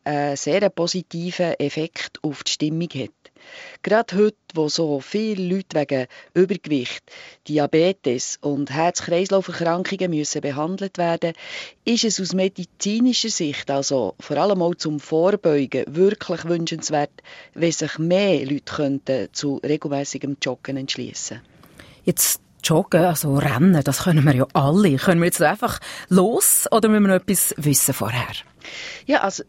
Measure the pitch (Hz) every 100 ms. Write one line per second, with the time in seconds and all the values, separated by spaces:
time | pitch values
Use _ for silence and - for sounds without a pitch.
0 | - 147 143 139 147 185 196 - 170 185
1 | - 170 175 - 170 - 143 - 160 -
2 | - - 156 135 - - 151 160 170 139
3 | 107 - - _ - - - - - 214
4 | 233 180 214 - - 165 151 - 160 143
5 | - 208 220 196 180 190 - 156 143 135
6 | 127 - - 170 185 185 156 143 123 -
7 | - - - - - 151 143 160 175 190
8 | 131 127 - - 147 143 139 139 175 -
9 | - 170 190 196 180 165 170 175 185 196
10 | 185 151 147 151 143 139 160 190 196 -
11 | 170 165 170 - - - - - - 233
12 | 226 190 175 185 190 190 175 _ 202 226
13 | 247 226 226 - 156 139 - 139 135 135
14 | 98 - - 147 196 185 170 175 160 151
15 | - 160 180 202 170 147 131 131 - 151
16 | 190 214 - 170 170 170 165 160 - 151
17 | 143 - - - - - 165 156 156 -
18 | 165 185 202 151 135 143 - - 139 139
19 | - 131 98 - 143 135 139 151 156 139
20 | 143 135 139 139 135 123 - 139 135 -
21 | 117 - - 117 - _ - - - -
22 | - - - - _ _ - 160 - 170
23 | 180 160 151 139 143 123 185 165 139 135
24 | 190 156 147 127 131 160 139 185 196 131
25 | 196 165 175 - 175 208 233 - - -
26 | - 185 190 302 - - - 226 220 214
27 | 196 185 - 180 - - 147 135 - -
28 | 107 120 - - - _ - - - -
29 | - 285 196 202